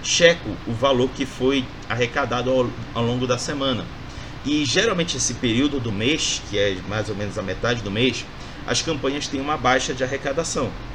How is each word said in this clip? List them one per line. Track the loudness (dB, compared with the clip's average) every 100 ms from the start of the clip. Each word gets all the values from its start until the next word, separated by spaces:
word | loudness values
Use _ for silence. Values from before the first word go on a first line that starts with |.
checo | 0 6 6 6 0 -6 -6
o |
valor | 0 4 4 2 0
que |
foi | -6 0 2 2 0 -8 -4
arrecadado | 0 0 0 0 0 2
ao, | 4 2 -2 -6
ao | -2
longo | 0 2 2
da | 0
semana. | 0 -2 0 0 -4 -10 -12 -12 -10 -6
E | 0 2
geralmente | 4 4 4 2 0 0
esse | -2
período | 0 2 4 2 0
do | -2
mês, | 0 2 2 0 -2 -2
que | 0
é | 2 0 -4
mais | -4 -2
ou |
menos | -4 -4 -4
a |
metade | -4 -2 0 0
do | -2
mês, | 2 2 0 -6 -12 -12 -10 -4
as | -2
campanhas | -2 -2 -2 -2 -4
têm | -4
uma | -2 0
baixa | 2 2 0
de | -2
arrecadação. | -2 -2 -2 -2 -2 -2 -2 -4 -10